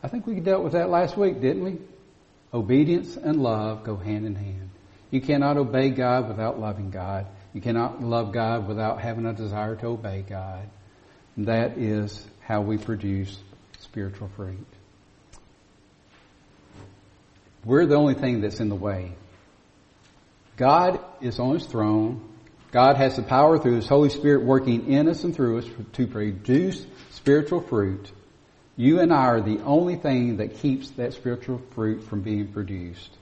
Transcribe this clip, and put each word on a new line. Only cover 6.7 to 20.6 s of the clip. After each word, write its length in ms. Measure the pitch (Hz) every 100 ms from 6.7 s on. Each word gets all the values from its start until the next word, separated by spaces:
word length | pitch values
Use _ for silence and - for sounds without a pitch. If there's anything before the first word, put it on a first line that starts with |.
| 98 98
God. 360 | 95 92 98 95 - -
You 80 | -
cannot 420 | 117 117 117 -
love 300 | 120 117 110
God 340 | 110 113 117 104
without 320 | 107 107 -
having 260 | 120 117 113
a 60 |
desire 460 | 107 107 104 107 110
to 80 | 117
obey 380 | 113 107 98 98
God. 400 | 98 95 95 104 - - _ _ _ _ -
And 80 | 104
that 320 | 113 117 -
is 500 | 113 107 104 - - -
how 180 | - 107
we 180 | 101 107
produce 600 | - 110 101 98 98 - - - _ -
spiritual 480 | - - 98 95 101 98
fruit. 320 | 95 92 - - _ _ _ _ _ - _ _ _ _ _ _ _ _ _ _ _ _ _ 98 - - _ _ _ _ _ _
We're 220 | 107 135 170
the 100 | 147
only 200 | 147 131
thing 260 | 135 117
that's 180 | 104 -
in 80 | 110
the 80 | 101
way. 380 | 101 95 90 90 - - _ _ _ _ _ _ _ _ _ _ _
God 420 | -